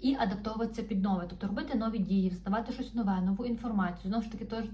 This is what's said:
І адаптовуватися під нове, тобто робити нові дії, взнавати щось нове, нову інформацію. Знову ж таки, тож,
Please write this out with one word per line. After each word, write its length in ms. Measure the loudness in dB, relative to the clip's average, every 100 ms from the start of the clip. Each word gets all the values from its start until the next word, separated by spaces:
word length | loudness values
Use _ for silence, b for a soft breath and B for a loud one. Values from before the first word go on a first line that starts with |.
І 140 | 2
адаптовуватися 680 | 4 2 0 -4 -2 -2 -2
під 200 | -2 2
нове, 240 | 2 2 -2
тобто 180 | -4 -2
робити 320 | -2 0 0
нові 200 | 0 0
дії, 320 | 2 4 2
взнавати 420 | 0 0 0 0
щось 220 | -6 -4
нове, 260 | 0 2 2
нову 240 | 2 2
інформацію. 640 | 0 -2 0 2 0 0 -2
Знову 140 | -2
ж 100 | -2
таки, 120 | -8
тож, 200 | -6 -6 -6